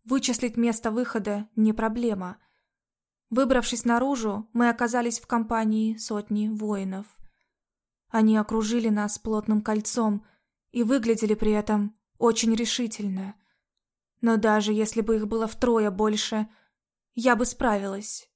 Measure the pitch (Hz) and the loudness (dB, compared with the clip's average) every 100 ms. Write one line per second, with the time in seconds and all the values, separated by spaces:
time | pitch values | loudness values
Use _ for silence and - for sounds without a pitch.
0 | 226 269 262 233 240 233 233 220 226 220 | -4 -2 0 -2 -2 0 0 0 -2 -2
1 | 247 226 202 208 214 - 214 220 220 233 | -2 -4 -4 -6 -4 2 2 2 -2 -2
2 | 240 202 180 202 _ _ _ _ _ _ | -2 -4 -6 -12 _ _ _ _ _ _
3 | _ _ - 233 254 247 - 233 233 233 | _ _ -4 2 4 2 0 -2 2 2
4 | 269 269 220 202 214 233 240 226 240 247 | 2 0 -2 -4 -4 0 2 2 0 0
5 | 240 233 - 233 220 226 220 214 220 220 | -2 -4 -2 -2 0 -2 0 0 0 -2
6 | - 208 208 208 214 214 214 196 190 190 | -6 -6 -4 -2 -2 -4 -4 -4 -4 -8
7 | 208 - - _ _ _ _ _ _ _ | -12 -18 -20 _ _ _ _ _ _ _
8 | _ 226 220 220 214 220 214 240 226 208 | _ 2 4 4 2 -2 0 0 0 0
9 | 208 - 220 214 208 214 214 214 208 240 | 0 -4 -4 -2 0 0 0 -2 -2 0
10 | 220 208 - _ _ _ _ 240 226 269 | 0 -2 -6 _ _ _ _ -2 0 2
11 | 226 220 214 214 214 208 208 208 208 - | 2 2 0 2 2 2 2 0 0 -6
12 | _ - 233 226 226 226 226 - 233 - | _ 0 2 2 2 0 0 -2 -4 -4
13 | 202 190 196 - _ _ _ _ _ _ | -6 -6 -8 -14 _ _ _ _ _ _
14 | _ _ 226 226 220 214 208 214 214 226 | _ _ 2 4 4 4 2 0 0 0
15 | 220 220 208 226 220 - 247 226 208 190 | 0 0 0 -2 -4 0 2 2 2 0
16 | 214 214 - 220 214 _ _ _ _ _ | 0 0 -2 -4 -4 _ _ _ _ _
17 | _ - 247 233 247 - 254 208 196 196 | _ -2 2 2 0 0 0 0 -4 -8
18 | 214 - - | -8 -10 -12